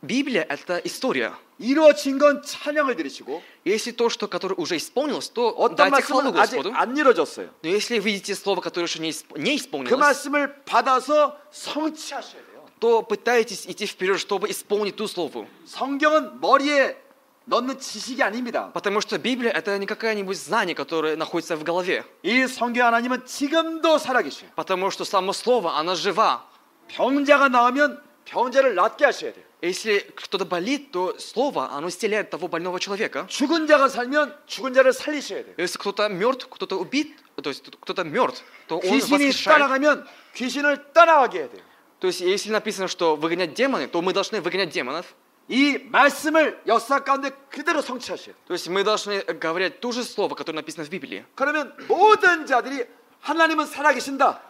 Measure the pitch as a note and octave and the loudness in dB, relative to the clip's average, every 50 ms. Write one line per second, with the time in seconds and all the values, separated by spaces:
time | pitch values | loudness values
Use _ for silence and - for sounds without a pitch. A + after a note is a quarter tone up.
0 | - C#3 F#3 C4 C#4 C#4+ B3 F#3+ D#3 - C#3+ C#3+ - - F3+ F3 - F3 - - | -6 -2 -2 -2 0 0 0 -2 0 0 -4 -8 -4 -4 -6 -4 -4 -6 -10 -4
1 | - C4 F#3 C3+ A#2 G#2 - - - _ _ _ E3+ A3+ C4+ D4+ D#4+ D4+ D4 D4 | -4 -2 0 0 -2 -2 -4 -8 -20 _ _ _ -2 0 2 8 8 8 6 6
2 | - C#4 C4+ C4+ D4 D4 C#4+ C#4+ - - - - - D4 D4 D4+ D4 C4+ A#3+ - | 0 -4 0 4 4 4 4 2 -4 -12 -14 -10 -8 -4 -2 0 0 0 -2 -4
3 | D#4+ C3+ - - A#2+ A#2 C3+ E3+ - - - _ _ D#3+ G3+ A3 - A#3+ A#3 - | -6 -8 -8 -12 -12 -10 -10 -10 -10 -16 -20 _ _ -2 -2 -2 -2 -6 -4 -2
4 | A#3+ A#3 G#3+ - - G3+ - F3 - F#3 F#3+ - E3 C#3 F3 D3+ - - _ - | -2 -2 0 -2 -6 -6 -6 -6 -4 -4 -4 -4 -2 -4 -4 -4 -4 -4 _ -4
5 | - D4+ A#3 D3+ - - _ - A#3+ A3+ - - E3+ A#3 - - - F#3+ C#4+ C4+ | -2 -2 -2 -4 -6 -6 _ 0 0 0 2 2 2 2 4 4 4 6 6 4
6 | - - C#4+ C4 C#4+ C4+ F#3 E3+ G#3 G#3+ - - C3+ F3+ B3 G3+ F3 G#3+ B3+ D4 | 2 4 0 2 2 2 4 4 4 4 2 -2 -4 -2 0 0 -2 0 0 2
7 | D4+ C4+ A#3 E3 D3+ C3 - - F#2+ E2+ - _ - D#3 F#3 G#3 G3+ - A#3+ A3 | 4 4 6 4 2 -2 -2 -10 -12 -12 -14 _ -4 -2 -2 -2 0 0 -2 -2
8 | F3+ A3 G#3 G3 - - G3 - - G3 G3 F3+ F3 E3+ D#3 F3+ E3+ D#3+ - D#3+ | 0 -2 -2 -4 -4 -6 -8 -6 -2 -2 -2 -2 -2 -6 -4 -4 -4 -4 -4 -6
9 | D#3+ D#3+ D3+ - - _ - D#3 C#3+ G3 D4 C#4 - - - C#3+ C3+ B2 A3 C4 | -6 -6 -6 -8 -12 _ -10 -4 -2 -2 -2 -2 -4 -6 -8 -6 0 0 2 4
10 | D4 D4 C4+ C#4 - C#4 C#4 D4 C#4+ C4+ - - _ - - A3+ A#3+ C4 C4 B3+ | 4 4 4 2 -2 -2 -2 -2 -2 -2 -6 -12 _ -2 0 0 2 4 2 0
11 | - C4+ D4 D4+ D4 C4+ - - - - _ - - - - C#4+ D#4 D#4+ - - | 2 2 2 4 4 2 0 -6 -20 -20 _ -16 -12 -8 -6 -4 -4 -4 -6 -6
12 | - - C#4+ C4+ - - - - - - - B2 D#3 - _ _ - A#3 A#3 A3+ | -14 -12 -12 -12 -12 -12 -18 -20 -20 -20 -20 -20 -20 -20 _ _ 2 4 4 4
13 | G#3 A3+ G#3 G3+ - A#3 A#3+ A#3+ A3+ A#3+ G3+ E3+ - - F3+ - G#3+ G3 - _ | 2 0 -6 -4 0 2 2 2 2 0 -4 -14 -10 -12 -8 -8 -6 -8 -6 _
14 | F#3+ F#3+ G3 E3+ - - G#3 F#3+ F#3 G#3+ F#3+ - - _ G#3 G#3 G#3+ G3+ - - | 0 0 0 0 0 -2 -4 -2 -2 -4 -6 -8 -4 _ -2 -2 -2 -2 -4 -6
15 | A3 G3 - F3+ E3+ C3+ A2+ A#2+ G2+ - - _ - - - - A#3 C4 C#4 C#4 | -8 -6 -4 -4 -6 -6 -6 -10 -12 -12 -16 _ -20 -18 -8 -6 -4 -4 -2 2
16 | D4 - G#3 G#3 C#4 - - B2 C#3+ F3 A#3+ C4+ C4+ D4 D4 C#4+ C4 G3+ - - | 2 4 4 4 2 0 -10 -4 0 2 4 4 4 2 2 2 2 2 -2 -8
17 | - _ _ _ _ _ _ _ _ - C3+ A3 A#3+ B3+ C4+ - - - - A3 | -16 _ _ _ _ _ _ _ _ -2 -2 -2 0 -2 -8 -8 -10 -12 -12 -12
18 | - F#3+ C4 A#3+ C4+ G#3+ G3 A#3 B3+ A#3 A3+ C#4+ G#2 - - E3+ - G#3 G3 G#3 | -10 -10 -2 0 0 0 0 -4 -6 -4 -4 -6 -6 -4 -8 -4 -4 0 0 0
19 | G3 - G#3+ F3 C3+ G#3+ B3+ B3 B3 A#3 G3 D3+ D#3+ G#3 G3+ G3+ G3 G3 A3 G#3 | -2 -2 -6 -4 -2 -2 -2 0 -2 -2 -2 -2 -2 -2 -4 -4 -4 -6 -8 -4
20 | - A3+ A3 G#3 G3 F#3 G3 E3 D3 C#3+ F3 A#3 G#3+ F3+ D#3 - D3 C3+ E3 D#3+ | -2 -4 -2 -2 -4 -6 -6 -8 -6 -2 0 0 0 0 -2 -6 -6 -4 -2 -2
21 | D#3 D#3 D#3 D#3 D#3+ - - E3+ D#3+ - E3+ D#3 D#3 D#3+ E3+ F3+ F3+ F#3 D#3+ A#2 | 0 0 -2 -2 -4 -4 -4 -6 -4 -4 -6 -4 -2 -2 -2 -2 0 0 -2 -2
22 | - - - _ _ E3+ A3+ B3+ C4 B3 B3+ - A#3 A#3+ A#3+ A#3+ B3 A#3+ A#3 A#3 | -2 -8 -18 _ _ 0 2 2 2 2 0 -4 -4 -2 0 2 2 4 4 2
23 | A#3 B3 B3+ B3 B3 - - - C#4 C#4+ C#4+ E4 E4 E4 E4 D#4+ D#4 E4 D#4 D4 | 0 0 -4 -4 -4 -10 -8 -4 -4 0 0 0 0 0 -4 0 2 4 4 4
24 | - - C4 B3 F#3+ C#3+ A#2+ - - - _ - D#3 - F#3+ F3+ F#3+ G3 - - | 2 0 0 0 0 0 -6 -12 -18 -14 _ -10 -4 -2 -2 0 0 -2 -2 -4
25 | F#3 - - G3 F#3 F#3+ F#3 - - A3 B3+ A#3+ F#3 E3 C3 C#3+ D#3 E3+ F#3 E3+ | -8 0 0 0 0 0 -4 -4 0 2 2 2 2 0 -2 0 0 0 -2 -2
26 | D3+ G3+ F3+ F3+ A3 F#3 C3+ A#2+ - - _ _ _ _ _ _ _ - - - | -2 -2 2 4 4 4 4 0 -4 -14 _ _ _ _ _ _ _ -20 -4 0
27 | E3+ A#3 C4+ C#4+ C#4+ C#4 C#4+ C4+ C#4 C#4 B3+ B3 A#3+ B3 B3 C#4 D4 C#4+ A#3 - | 0 2 2 2 6 6 6 8 8 6 6 6 4 4 4 4 2 0 0 -4
28 | - _ _ _ _ - - D#3+ A#3 B3+ A#3 C4+ C4+ C4 A3 F3 F3+ A3 - - | -16 _ _ _ _ -8 -2 -2 -2 2 4 4 4 4 4 4 2 2 2 2
29 | D4 C4 G#3+ - D#3+ B2+ G2+ - F2 _ _ _ - E3+ F#3+ F#3 - A3 G#3 G3+ | 2 2 2 2 -6 -10 -12 -12 -20 _ _ _ -4 -4 -4 -4 -2 0 0 0
30 | - - - - - - - F#3+ F#3+ E3+ F3+ F3 E3+ G#3+ C#4 C#4+ - - - F3+ | 0 -4 -16 -18 -12 -6 -4 -4 -2 -2 -2 -4 -2 -2 -4 -4 -4 -8 -6 -4
31 | F3+ F3+ - - - - - G3+ C4 D4 A#3+ D#3+ C3 - - C#3+ D3+ F3+ E3+ - | -4 -4 -4 -8 -12 -10 -4 -2 -2 0 0 -2 -4 -4 -6 -6 -6 -6 -6 -4
32 | - G#3 G3+ G#3+ F#3+ G#3 - D3+ D#3+ F3 E3+ E3 E3+ F#3 F3+ F#3 - F#3+ G3+ F#3+ | -4 -2 0 -2 -2 -4 -6 -8 -6 -4 -4 -4 -4 -4 -4 -4 -6 -6 -4 -4
33 | G#3+ D3+ - C3+ E3 G3 - - C4 C4 D#4+ E4+ D#4 D4+ D4+ C#4+ C4+ C4 - G#3 | -4 -4 -4 -6 -8 -6 -4 -2 0 0 2 0 4 4 6 6 6 4 2 0
34 | B3 B3 C4+ D4+ D4 C4 - - _ _ - - G3+ C4 B3+ C4 B3+ C4 A#3+ B3+ | -4 -2 0 0 0 0 -4 -16 _ _ -12 -8 -6 0 6 6 6 6 6 2
35 | - - D4+ C#4+ - - G3+ D3 A2 - F2+ - E3+ F3 - - - G3+ G3 - | -2 -6 -6 -6 -8 -8 -10 -10 -10 -12 -8 -6 -6 -6 -6 -6 -6 -6 -4 -2
36 | G#3 G#3+ G3+ E3+ F#3+ A#3+ C4+ B3+ - - - - G3 F#3 F#3+ F#3+ F3 D#3+ - C#4 | -2 -2 -2 0 0 0 0 -2 -6 -18 -12 -12 -8 -6 -6 -6 -6 -4 -2 -4
37 | D4+ D4+ - - _ _ _ - C#3+ D3+ C3+ - _ - - _ - - F#3 F#3+ | -4 -4 -8 -20 _ _ _ -8 -8 -8 -8 -8 _ -20 -20 _ -12 -10 -6 -6
38 | F3+ D#3+ C#3+ A3 - C#3 B2+ - - - - - - _ D#3+ E3 F3+ F#3 A3 C4+ | -6 -4 0 0 0 0 -2 -6 -16 -20 -20 -20 -10 _ -6 -2 0 2 2 2
39 | A3 G#3 C#4 C#4+ C#4+ C#4 B3+ - - - D#4 D4+ C#4+ C4+ C4 C4+ C#4 D4+ C#4+ - | 4 4 2 2 4 2 2 0 2 4 4 6 6 4 2 2 2 2 2 2
40 | - - - - - _ _ - A#3+ B3+ - C#4 C#4+ D4 C#4+ C#4 - - - D#4+ | -2 -16 -20 -20 -20 _ _ -8 -8 -6 -4 -2 0 0 0 -2 -4 0 6 6
41 | E4+ E4 D#4+ D4+ C4 A3 F3 F3+ D3 A#2+ - F#2+ - _ _ _ _ _ _ _ | 8 8 8 6 4 4 0 -4 -8 -8 -10 -18 -20 _ _ _ _ _ _ _
42 | - F#3 F3 F#3 F3+ F3+ G3 G3+ G3 G3+ A3 G#3+ - G#3+ G3+ F3 F#3+ F3 - - | -4 -4 -2 0 0 0 0 0 0 -2 -2 -2 -2 -2 -6 -4 -4 -6 -4 0
43 | F3 E3 D#3 D3+ D3+ E3 E3+ E3+ F#3 D#3+ C3+ - A#3 C#4 B3+ G3 C#3 A#2+ C3 E3+ | 2 2 2 2 0 -2 0 0 -2 -4 0 0 0 0 0 -2 -4 -2 -2 0
44 | E3+ F#3 F3+ F#3+ F#3+ - - G#3+ D#3+ F3 E3 F#3 G3 E3 - F3+ C#3 B2 C#3 E3 | 0 0 0 0 -2 -2 -4 -4 -4 -2 -2 -2 -2 -2 -4 -6 -6 -4 -6 -8
45 | F3+ - - _ _ _ _ _ _ _ F#3+ B3 C#4 C#4+ C4+ - - - A#3+ A#3 | -10 -12 -20 _ _ _ _ _ _ _ 0 2 2 2 2 -2 -6 -2 4 4
46 | C4 C#4+ C#4 - - D#4 D4+ D#4+ D#4 B3+ - - - - A3+ A3+ A3+ - C4+ C#4 | 4 4 4 0 -4 2 4 4 4 4 0 -4 -2 2 2 2 2 0 -2 -2
47 | - - C#4 C4+ C4+ C#4 C4+ - - _ - - D4 D4+ E4+ D4+ C4 - B3 B3 | 2 0 0 0 0 -6 -8 -10 -20 _ -14 -8 -4 -2 -2 -2 -2 -4 -8 -10
48 | - - F3+ C#3+ - - F#2+ _ _ _ F3 E3+ - D#3+ F3 G3 G3 G3+ G#3+ G#3 | -10 -10 -10 -10 -12 -16 -20 _ _ _ -8 -6 -6 -2 -2 0 2 2 0 0
49 | - G3+ G3+ G3 - - F3 D3+ C#3+ E3 E3 F3+ F#3+ F3+ - - - A#3+ A#3 A#3+ | -2 -4 -6 -6 -4 -4 -6 -4 -4 -4 -2 -2 -2 -4 -4 -6 -8 -6 -4 -4
50 | A#3+ - - - G3+ D3+ C#3+ - C#3+ - D#3+ D#3 D3 D#3 D3+ - D#3 D3 E3 F3+ | -6 -6 -4 -2 -2 -2 -2 -6 -8 -8 -8 -8 -8 -10 -10 -12 -10 -10 -10 -12
51 | - - - F#2+ A2+ _ _ - C4 C#4+ D4 D#4 D4 A#3 - - - - A3 D#4 | -10 -10 -12 -12 -12 _ _ -2 -2 0 0 -2 -4 -4 -10 -18 -2 -2 2 6
52 | F#4+ G#4+ G#4+ - F#4+ F4+ F4 E4 D4+ B3+ C4 A#3+ G#3+ B3 C4+ C#4 - - - _ | 8 8 8 8 6 4 4 2 0 0 0 0 0 -2 -6 -8 -8 -8 -10 _
53 | _ _ _ _ - - D4 E4 E4 D#4+ D#4+ D#4 D4+ D4 D4 - C#4+ D4+ C#4 B3+ | _ _ _ _ -6 -6 0 2 2 2 2 0 -2 -4 -4 0 2 2 2 2
54 | - C4 C#4 C4+ C#4 C4 A#3+ - - - | -2 -6 -2 2 2 2 2 0 -10 -20